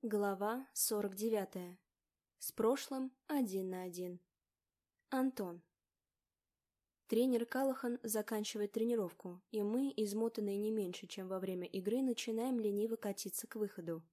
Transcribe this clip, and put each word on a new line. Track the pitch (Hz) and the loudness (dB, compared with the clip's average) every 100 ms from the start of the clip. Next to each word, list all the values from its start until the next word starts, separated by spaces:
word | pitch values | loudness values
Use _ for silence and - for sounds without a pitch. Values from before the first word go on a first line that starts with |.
Глава | 233 208 202 196 208 240 269 | 2 2 2 2 0 -2 -4
сорок | - - 214 208 | -2 0 2 0
девятая. | 190 220 220 185 185 180 180 _ _ _ _ _ _ | 0 0 2 0 -6 -10 -14 _ _ _ _ _ _
С | - | -12
прошлым | - 220 277 - 262 262 _ - | 2 4 4 0 -4 -4 _ -2
один | 294 233 190 185 | 0 2 0 -2
на | 185 | -4
один. | 185 175 180 175 _ _ _ _ _ _ _ _ _ | -6 -6 -6 -8 _ _ _ _ _ _ _ _ _
Антон. | 262 262 254 190 170 _ _ _ _ _ _ _ _ _ _ _ _ _ _ _ | 0 2 0 -6 -6 _ _ _ _ _ _ _ _ _ _ _ _ _ _ _
Тренер | 220 262 240 233 | 4 4 4 2
Калахан | 262 269 262 247 240 | 2 2 2 -2 -2
заканчивает | 226 214 208 214 214 214 208 | -2 -2 0 -2 -2 -2 0
тренировку, | 220 226 233 185 - 185 175 _ | 2 4 4 0 -4 -12 -12 _
и | 220 | -2
мы, | 208 240 277 - | 2 2 2 2
измотанные | 208 208 226 226 208 202 | 0 2 0 0 0 0
не | 214 | 0
меньше, | 220 185 180 190 | 0 0 -4 -10
чем | - 185 | -8 -4
во | 190 | -2
время | 185 180 180 | -2 -4 -2
игры, | 196 185 240 | -2 0 2
начинаем | 262 233 - 220 254 247 | 2 0 0 0 2 2
лениво | 214 202 220 226 | 2 2 0 0
катиться | 208 196 196 - - | -4 -4 -6 -6 -8
к | 220 | -4
выходу. | 208 - 170 165 165 | -4 -4 -6 -6 -8